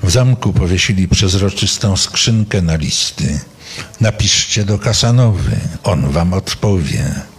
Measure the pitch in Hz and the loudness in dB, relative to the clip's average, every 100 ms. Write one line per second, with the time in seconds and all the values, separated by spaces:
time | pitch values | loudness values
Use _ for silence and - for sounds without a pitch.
0 | 98 127 127 123 - 92 90 92 - 95 | 2 2 4 2 2 2 2 0 0 0
1 | 92 - 98 95 98 - 101 - 107 92 | 2 2 2 2 0 0 -4 0 0 0
2 | - - - 113 104 101 85 80 71 - | -2 -2 0 2 0 0 0 0 -2 -4
3 | - - - 73 - - - - - - | -4 -4 -4 -4 -8 -20 -18 -16 -16 -2
4 | 110 104 104 - - - 101 104 123 110 | -2 0 0 0 -2 -2 0 0 0 0
5 | 117 120 120 92 - 76 - - - 90 | 2 4 4 2 0 -2 -4 -6 -2 0
6 | 71 73 87 92 - - 107 95 71 - | 0 0 0 0 -4 -2 0 0 0 -2
7 | 69 - - | -4 -6 -10